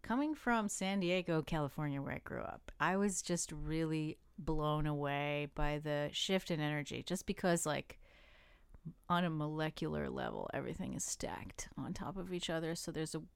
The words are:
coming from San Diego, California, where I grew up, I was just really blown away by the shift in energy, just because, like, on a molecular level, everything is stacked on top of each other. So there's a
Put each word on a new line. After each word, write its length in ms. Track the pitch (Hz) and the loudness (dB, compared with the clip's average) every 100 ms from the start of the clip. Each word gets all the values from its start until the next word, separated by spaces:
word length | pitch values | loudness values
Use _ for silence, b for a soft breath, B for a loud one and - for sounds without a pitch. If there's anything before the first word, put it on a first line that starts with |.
coming 320 | - 240 294 | 0 2 2
from 340 | 302 247 233 202 | 0 2 2 2
San 320 | - 190 196 | 0 0 2
Diego, 420 | 175 185 180 160 | 4 4 4 2
California, 580 | 151 160 143 - 151 139 | 2 0 0 0 -2 0
where 120 | 139 | -2
I 60 | - | -4
grew 180 | - - | -4 -6
up, 300 | - - - - | -6 -8 -12 0
I 160 | 156 190 | 2 4
was 260 | 202 185 | 2 0
just 300 | - 175 - | 0 0 0
really 640 | 156 151 160 160 160 156 - - - | -4 -2 0 2 0 0 -6 -14 -6
blown 480 | 156 151 151 151 151 | 0 2 4 4 2
away 640 | 147 143 143 147 147 147 | 2 0 0 0 0 -2
by 240 | - 147 147 | 2 2 2
the 300 | 151 147 147 | 0 0 0
shift 380 | - - 190 - | -2 2 2 2
in 100 | 165 | 0
energy, 420 | 151 147 143 120 - | 0 0 -2 -6 -4
just 200 | 180 - | -4 -2
because, 400 | 190 185 170 156 | 2 4 6 4
like, 320 | 139 - - B B B B B B B - 160 - - | 0 -4 -16 B B B B B B B -14 -14 -14 0
on 160 | 175 | 2
a 60 | 180 | 2
molecular 760 | 156 151 156 156 156 156 151 139 | 0 0 0 -2 0 -2 0 -2
level, 400 | 131 120 107 50 | -2 -2 -2 -4
everything 400 | - - - 127 | -4 -4 -4 -6
is 100 | 64 | -4
stacked 640 | - - - - - - - - | -4 -4 -4 -6 -10 -10 -10 -8
on 160 | 131 | -6
top 240 | 185 123 190 | -4 -4 -6
of 160 | 180 | -4
each 160 | 180 - | -4 -2
other. 260 | 165 160 | 0 0
So 160 | 170 - | -2 -4
there's 240 | 156 156 | -4 -4
a 80 | 160 165 | -4 -8